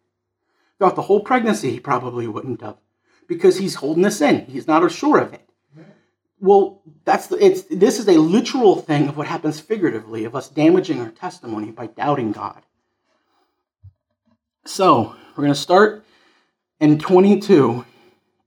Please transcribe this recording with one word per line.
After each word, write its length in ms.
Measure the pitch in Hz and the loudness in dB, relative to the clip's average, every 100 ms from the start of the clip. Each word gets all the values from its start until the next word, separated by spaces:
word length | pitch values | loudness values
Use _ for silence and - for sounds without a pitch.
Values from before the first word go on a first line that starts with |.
| _ _ _ _ _ _ _ - | _ _ _ _ _ _ _ -2
Throughout 180 | 185 | -2
the 80 | 156 | -2
whole 180 | 139 202 | -2 -2
pregnancy, 500 | 208 254 226 202 135 | 0 -2 -2 -4 -4
he 100 | 110 | -8
probably 480 | 143 123 123 120 117 | -6 -6 -6 -10 -8
wouldn't 320 | 107 131 113 | -10 -10 -12
have, 160 | 107 - _ _ _ _ - | -12 -18 _ _ _ _ -12
because 320 | 170 190 185 | 0 0 0
he's 180 | 190 - | -4 -6
holding 260 | 139 160 | -4 0
this 160 | 202 208 | 0 0
in. 260 | 240 - - | 0 0 -4
He's 220 | 127 135 | -12 -2
not 200 | 156 175 | 0 0
sure 260 | - 294 277 | -2 0 0
of 140 | - | 0
it. 120 | - _ _ _ 151 - _ _ _ _ - | -10 _ _ _ -20 -20 _ _ _ _ -4
Well, 420 | 196 196 190 - _ _ | 4 4 2 -6 _ _
that's 220 | - 202 - | -4 -2 -2
the, 180 | - | 2
it's, 180 | 196 - | 2 2
this 360 | - 190 214 - | -4 0 2 2
is 80 | 202 | 2
a 100 | 165 | 4
literal 600 | 156 208 - 262 220 156 | 4 2 0 0 2 2
thing 320 | - 147 143 | 0 -2 -2
of 80 | 147 | -4
what 100 | 147 | -8
happens 320 | 170 151 147 | -6 -6 -8
figuratively, 680 | - 220 156 110 107 113 | -8 -4 -2 -4 -10 -10
of 120 | 110 131 | -8 -10
us 120 | - | -10
damaging 520 | - 151 185 175 131 | 0 4 4 0 -6
our 100 | 113 | -8
testimony 640 | - 180 - 123 107 104 | -12 -14 -14 -12 -10 -10
by 160 | 110 113 | -12 -14
doubting 420 | - 143 143 113 | -8 -4 -2 -4
God. 320 | 104 101 - _ _ _ _ _ _ _ _ _ _ _ _ - _ _ _ _ _ _ _ | -6 -10 -14 _ _ _ _ _ _ _ _ _ _ _ _ -20 _ _ _ _ _ _ _
So, 520 | - - 185 131 104 - _ - | -14 0 2 2 0 -8 _ -4
we're 60 | |
gonna 120 | 143 | -2
start 500 | 143 - 180 214 208 _ _ _ _ _ _ _ - | -2 2 4 4 0 _ _ _ _ _ _ _ -2
in 200 | 151 151 | 2 2
twenty-two, 840 | - 185 196 202 196 180 123 120 - _ _ _ _ _ | 2 4 6 4 4 4 4 -2 -10 _ _ _ _ _